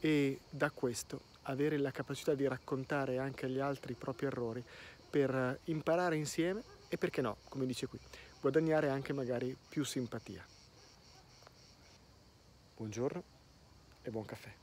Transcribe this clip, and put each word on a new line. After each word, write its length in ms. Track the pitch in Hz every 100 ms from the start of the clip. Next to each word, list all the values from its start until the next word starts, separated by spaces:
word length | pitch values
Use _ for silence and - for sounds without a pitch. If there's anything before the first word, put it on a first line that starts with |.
e 400 | 156 151 139 135 -
da 220 | 143 147
questo 500 | - 131 117 - - - -
avere 340 | - 135 147 151
la 140 | 139
capacità 440 | - 143 139 -
di 140 | 143 135
raccontare 680 | 127 - 135 131 147 135 127
anche 260 | 135 135
agli 140 | 131 131
altri 340 | 139 135 -
i 40 | 120
propri 300 | - 131 139
errori 380 | 127 120 117 123 - - - -
per 500 | 143 135 131 127 135
imparare 520 | - 156 147 165 180 156
insieme 460 | 151 - 165 196 - - -
e, 80 | 170
perché 240 | 175 -
no, 160 | 123 104 -
come 160 | 135 131
dice 200 | 123 131
qui, 120 | - - - - -
guadagnare 480 | 139 147 160 156 151
anche 240 | 135 131
magari 420 | 139 123 120 127 135 -
più 160 | -
simpatia. 580 | 139 - 123 117 - 90 - - - - - - - - - - - - - - - - - - - - - - - -
Buongiorno 460 | 110 107 131 170 - - - - - - - -
e 100 | -
buon 140 | 113
caffè. 280 | 101 117 - -